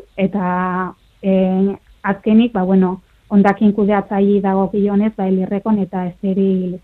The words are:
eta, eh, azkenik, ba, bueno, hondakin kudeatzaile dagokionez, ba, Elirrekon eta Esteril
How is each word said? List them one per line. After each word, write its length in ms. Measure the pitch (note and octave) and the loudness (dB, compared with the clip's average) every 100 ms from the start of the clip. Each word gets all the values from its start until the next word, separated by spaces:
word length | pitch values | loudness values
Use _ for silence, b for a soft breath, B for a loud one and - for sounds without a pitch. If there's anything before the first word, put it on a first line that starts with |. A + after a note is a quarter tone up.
| - - | -2 -4
eta, 760 | F#3+ G3+ F3+ F3+ F#3 F3+ F#3 - _ _ | -4 -2 -4 -2 -4 -4 -6 -10 _ _
eh, 560 | G3 F#3+ F#3 F#3 G3 F#3+ _ - | 0 0 2 2 0 -2 _ -10
azkenik, 520 | G3 G3 - A3 A#3+ | -6 -4 2 2 2
ba, 100 | A3 | 0
bueno, 380 | F#3 F#3+ F#3 F#3 - _ _ | 0 2 2 -2 -12 _ _
hondakin 420 | G#3 G3 G3 G#3+ | 2 4 4 2
kudeatzaile 680 | G#3 G3+ G#3 G3 G3 G3+ G3+ | 2 0 0 -2 0 2 2
dagokionez, 720 | F#3+ F#3+ F#3+ G#3 G3+ G3+ G#3+ G#3+ | 0 0 0 0 0 0 0 -2
ba, 120 | F#3+ | -2
Elirrekon 500 | F#3+ F#3 G3+ A3 G#3+ | -2 -2 -4 -2 -2
eta 280 | F#3 F#3+ F3+ | -2 -4 -6
Esteril 720 | F3 G3 F#3+ G3 F#3+ F3+ F3 | -6 -4 0 0 0 -2 -8